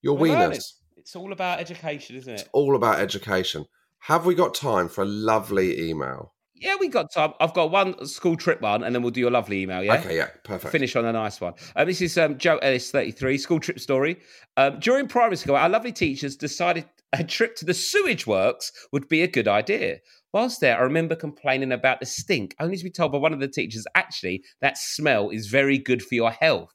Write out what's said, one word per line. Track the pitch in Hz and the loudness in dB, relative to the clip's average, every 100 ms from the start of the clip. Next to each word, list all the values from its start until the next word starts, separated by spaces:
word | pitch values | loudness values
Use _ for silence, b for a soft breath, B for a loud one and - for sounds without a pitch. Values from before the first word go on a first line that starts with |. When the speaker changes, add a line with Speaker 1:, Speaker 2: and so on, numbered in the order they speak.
Speaker 1:
Your | 135 143 | 0 2
Speaker 2:
We're | 160 156 | 4 4
learning. | - 123 | 2 0
Speaker 1:
weenus. | - - _ _ | -10 -16 _ _
Speaker 2:
It's | - 175 | -20 -16
all | 190 | -14
about | 185 185 180 | -6 -4 -4
education, | 170 175 160 147 - 127 | -8 -10 -8 -10 -12 -16
isn't | 127 | -12
it? | 107 | -12
Speaker 1:
It's | - | -2
all | - 143 135 | 2 4 4
about | 113 85 | 4 4
education. | 95 101 104 95 92 80 73 _ _ _ | 0 -4 -2 0 0 -6 -10 _ _ _
Have | - 160 170 | 0 2 4
we | 170 | 2
got | 175 | 2
time | - 143 104 87 | 0 0 0 0
for | - | -2
a | 98 | -4
lovely | 104 110 110 107 101 92 - 82 | 0 2 2 2 0 0 0 -4
email? | 80 65 65 78 _ _ | -4 -6 -8 -14 _ _
Speaker 2:
Yeah, | _ - 392 | _ -4 -2
we | 370 | 0
got | 247 151 | -2 -2
time. | - 151 - | 0 -2 2
I've | 165 180 | 0 2
got | 160 | 2
one | 190 190 - 143 | 2 0 -2 -10
school | - 180 165 | -2 0 0
trip | - 156 | 0 0
one, | 107 107 | 0 0
and | 117 | 0
then | 123 | 0
we'll | 120 | -2
do | 120 | 0
your | 120 | 2
lovely | 123 104 98 | 2 0 -4
email, | 95 92 | -2 -4
yeah? | 98 120 | 0 0
Speaker 1:
Okay, | 98 82 | 2 -2
yeah, | 76 - | -2 -6
perfect. | - 95 - | -12 -10 -4
Speaker 2:
Finish | 160 131 123 | -2 0 -2
on | 117 | 0
a | |
nice | 113 107 - | -2 -4 -6
one. | 87 82 B - | -8 -10 B 0
Uh, | 156 | 0
this | 185 | 0
is, | 175 - | 0 2
um, | 156 135 | 2 2
Joe | - 156 | 2 2
Ellis, | 139 127 - | 2 0 0
thirty-three, | 143 113 - 131 139 | -2 -2 -4 -2 -2
school | - 165 | 0 -2
trip | - - | -2 -8
story. | - 135 143 180 B B B - | -2 0 2 -2 B B B 2
Um, | 139 139 | 2 2
during | 208 262 269 | 2 2 2
primary | 240 233 180 | 2 2 2
school, | - 139 | 0 4
our | 160 | 4
lovely | 214 240 | 2 -2
teachers | - 165 135 143 135 | -2 -2 -2 -8 -6
decided | 147 - 175 170 160 _ _ | -8 -2 0 0 -6 _ _
a | 139 | -2
trip | 165 - 226 - | -2 0 -2 -2
to | |
the | 160 175 | -4 -2
sewage | - - 381 208 - | 0 0 2 -2 0
works | 104 104 - - B B | 2 2 0 -8 B B
would | 139 135 | -6 0
be | 160 | 0
a | 175 | 2
good | 135 107 | 2 2
idea. | 101 - 214 - - b b b | 2 2 -2 -2 -6 b b b
Whilst | 196 247 233 | -2 -2 2
there, | 139 - | 2 4
I | |
remember | 131 156 165 165 | 2 2 0 -4
complaining | 151 147 143 131 135 | -8 -6 -2 0 0
about | 123 131 123 | 0 0 0
the | 127 | -4
stink, | - - 170 95 - | -10 -2 -2 -2 -6
only | 160 190 | -6 -4
to | |
be | 180 | -10
told | - 160 | -2 0
by | 139 | 2
one | 151 | 0
of | 147 | 0
the | 135 | -4
teachers, | 135 101 113 104 | -4 -6 -6 0
"Actually, | 131 - - 92 92 b b | 0 0 -6 -4 -6 b b
that | 139 - | -4 -2
smell | - - 147 117 101 | -8 -2 0 2 0
is | 110 104 | -4 0
very | 127 139 139 | 2 4 2
good | 135 123 | 2 -2
for | - 120 | 0 0
your | 113 | 0
health." | 113 160 110 85 | 2 2 2 -4